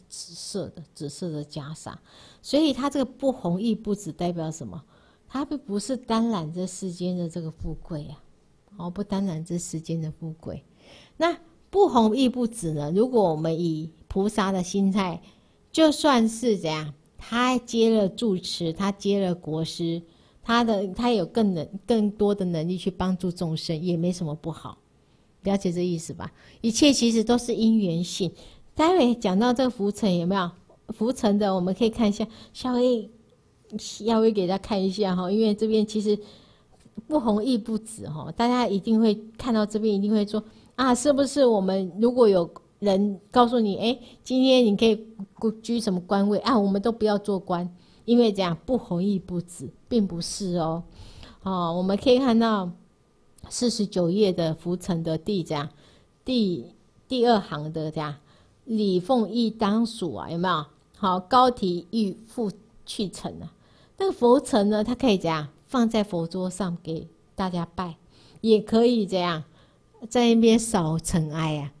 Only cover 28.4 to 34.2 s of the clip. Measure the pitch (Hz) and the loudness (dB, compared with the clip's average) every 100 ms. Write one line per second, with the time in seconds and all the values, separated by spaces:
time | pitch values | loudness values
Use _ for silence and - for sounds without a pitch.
28.4 | - - - - 320 370 247 233 202 190 | -20 -20 -10 0 4 6 4 2 0 2
29.4 | 247 254 254 - 202 202 208 175 170 196 | 2 2 0 0 -4 0 0 2 0 0
30.4 | 175 - _ - - - 220 262 214 202 | -2 -8 _ -20 -12 -4 -4 0 0 2
31.4 | 202 190 180 190 226 226 208 208 220 - | 2 0 -2 0 -2 2 0 0 -6 -10
32.4 | - - 254 247 247 233 202 - _ _ | -20 -8 -2 0 2 0 -4 -18 _ _
33.4 | _ _ - 214 - - 220 226 | _ _ -14 -14 -12 -6 0 4